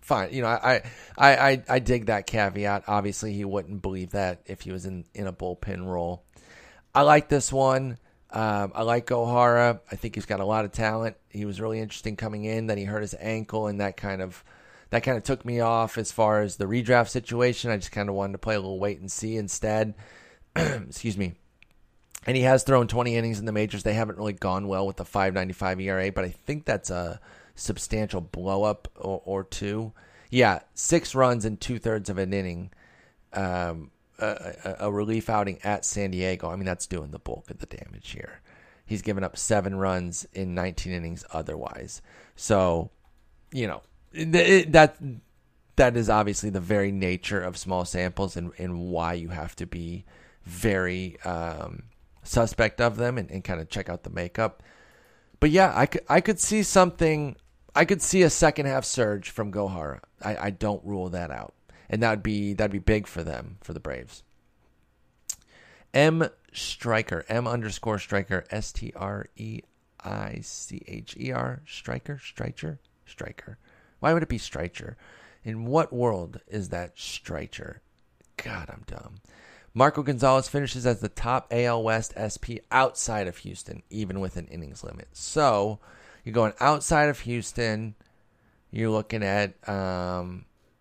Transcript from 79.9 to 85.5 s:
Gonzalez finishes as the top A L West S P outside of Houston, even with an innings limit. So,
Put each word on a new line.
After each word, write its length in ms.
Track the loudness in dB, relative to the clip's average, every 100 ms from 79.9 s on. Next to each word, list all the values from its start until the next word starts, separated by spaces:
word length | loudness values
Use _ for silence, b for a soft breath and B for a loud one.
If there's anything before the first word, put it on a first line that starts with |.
| 4
Gonzalez 460 | 0 2 4 4 2
finishes 360 | -2 -4 0 0
as 140 | 0
the 100 | -2
top 380 | -4 -2 -2 0
A 140 | 0 2
L 180 | 2
West 280 | 0 0 -2 -6
S 220 | -6 -6
P 220 | -8 -10 0
outside 560 | 4 4 2 -4 -4 -4
of 100 | -6
Houston, 440 | -12 -14 -14 -16 -12
even 300 | -8 -6 -4
with 160 | -6 -8
an 120 | -10
innings 360 | -12 -14 -14
limit. 240 | -14 -16 -18
So, 640 | -14 -4 2 4